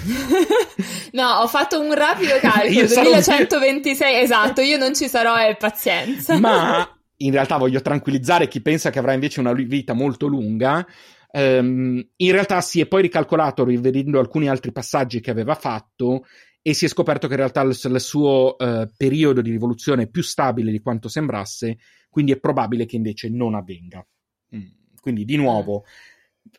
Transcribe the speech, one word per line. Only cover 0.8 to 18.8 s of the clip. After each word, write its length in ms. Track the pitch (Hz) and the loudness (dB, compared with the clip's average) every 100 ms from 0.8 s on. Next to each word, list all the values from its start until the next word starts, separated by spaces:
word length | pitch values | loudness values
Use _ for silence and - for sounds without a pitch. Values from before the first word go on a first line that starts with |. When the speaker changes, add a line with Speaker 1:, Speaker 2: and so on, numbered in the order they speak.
| 190 - - | -8 -10 -8
Speaker 1:
No, 300 | 247 247 208 | -2 0 2
ho 80 | 233 | 2
fatto 320 | 285 - 320 | 0 0 -2
un 120 | 302 | 0
rapido 420 | 285 302 381 320 269 | 2 2 0 2 2
Speaker 2:
<laughs> 40 | |
Speaker 1:
calcolo. 280 | 214 208 208 | 4 4 4
Speaker 2:
Io 180 | 220 220 | 4 4
sono 140 | 247 | 6
Speaker 1:
Duemilacentoventisei, 1200 | - 214 - 285 370 294 269 277 285 269 277 240 | 6 6 6 2 2 4 2 2 -2 0 2 2
esatto, 380 | 233 226 214 - | 4 2 2 2
io 160 | 269 294 | 2 2
non 180 | 262 | 0
ci 140 | 302 269 | 0 -2
sarò, 280 | 247 233 233 | 0 2 2
e 200 | 220 214 | 2 0
pazienza. 840 | 214 - 233 175 214 269 139 320 | -4 -2 -2 -2 -4 -6 0 4
Speaker 2:
Ma 500 | 226 185 165 170 175 _ _ _ | 4 4 2 0 -2 _ _ _
in 160 | 139 | -2
realtà 240 | 135 131 151 | 0 0 2
voglio 240 | 131 131 | 2 0
tranquillizzare 680 | 139 143 - 139 127 175 156 | -2 -2 -2 -2 2 2 2
chi 140 | - | -2
pensa 300 | 156 156 156 | -2 0 0
che 80 | 135 | -2
avrà 160 | 123 | 0
invece 260 | 131 143 - | 0 -2 -2
una 100 | 123 | 0
lu-, 140 | 127 | 0
vita 300 | 120 139 - | -2 -4 -4
molto 320 | 117 139 120 143 | -2 -2 -2 -4
lunga. 600 | 139 107 110 127 160 180 - - _ _ | -2 -2 -2 0 0 -4 -14 -20 _ _
Ehm, 800 | 143 135 127 123 127 127 123 - | 0 2 2 2 0 -2 -4 -8
in 160 | - 180 | -2 2
realtà 300 | 190 196 185 | 2 2 -2
si 200 | - 170 | 0 -2
è 60 | 151 | 0
poi 160 | 190 | 2
ricalcolato, 640 | 175 165 147 160 147 139 | 2 0 0 0 0 0
rivedendo 560 | 127 123 127 135 139 139 | 0 2 0 0 0 0
alcuni 280 | 120 156 143 | 0 0 -2
altri 220 | 131 123 | -2 -4
passaggi 500 | 131 - 147 123 113 | -10 -6 -4 -2 -4
che 100 | 127 | -6
aveva 240 | 113 113 | -4 -4
fatto, 720 | 156 135 110 - - 123 131 - _ _ _ | -4 -4 -8 -10 -4 -2 -2 -6 _ _ _
e 140 | 156 | -4
si 100 | 147 | -2
è 40 | 160 | -2
scoperto 380 | - 165 147 143 | 0 -2 -2 -2
che 60 | |
in 80 | 135 | -2
realtà 220 | 131 151 | -2 0
il, 140 | 135 127 | 0 -2
il 180 | 127 127 | -2 -4
suo, 560 | - 147 143 135 131 - | -2 0 2 4 2 0
eh, 300 | 127 113 | -4 -2